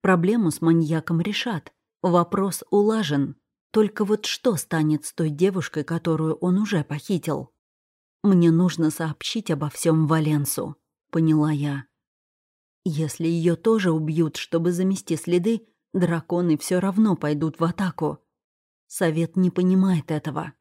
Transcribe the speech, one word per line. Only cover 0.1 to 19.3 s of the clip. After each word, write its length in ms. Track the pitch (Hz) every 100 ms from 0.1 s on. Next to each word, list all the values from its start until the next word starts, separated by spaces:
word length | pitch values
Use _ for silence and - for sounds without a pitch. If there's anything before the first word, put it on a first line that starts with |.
| 185 175 233 180
с 100 | -
маньяком 600 | 165 165 156 160 160 165
решат, 520 | 170 208 247 185 - _ _ _
вопрос 600 | 185 175 170 196 190 - -
улажен. 680 | 202 208 220 165 143 139 - _ _ _
Только 320 | 214 208 - 202
вот 200 | 214 -
что 300 | - 262 180
станет 500 | - 165 151 151 -
с 80 |
той 160 | - 160
девушкой, 540 | 143 185 190 - 151
которую 520 | 143 165 - 160 160 -
он 220 | 180 185
уже 260 | 208 190
похитил? 680 | 143 147 - 170 - 143 131 _ _ _ _ _ _ _
«Мне 280 | 208 185 170
нужно 400 | 165 180 165 156
сообщить 580 | - 160 147 - 226 -
обо 200 | 147 147
всём 380 | - 170 160 151
Валенсу», 680 | 160 151 151 143 - - - _ _ _
поняла 420 | 165 160 156 151
я. 340 | 147 147 139 - _ _ _ _ _ _ _ _ _
Если 440 | 185 151 156 - 165
её 280 | 170 170 165
тоже 360 | 220 220 185
убьют, 460 | 160 156 160 160 -
чтобы 340 | - 170 170
замести 440 | 175 185 190 - 156
следы, 520 | - 175 185 226 _ _ _
драконы 640 | 190 170 170 - 175 175 151
всё 220 | - 180
равно 360 | 190 196 220 170
пойдут 440 | 151 147 160 -
в 40 |
атаку. 560 | 165 - 190 - 151 147 _ _ _ _ _ _ _
Совет 480 | - 170 160 165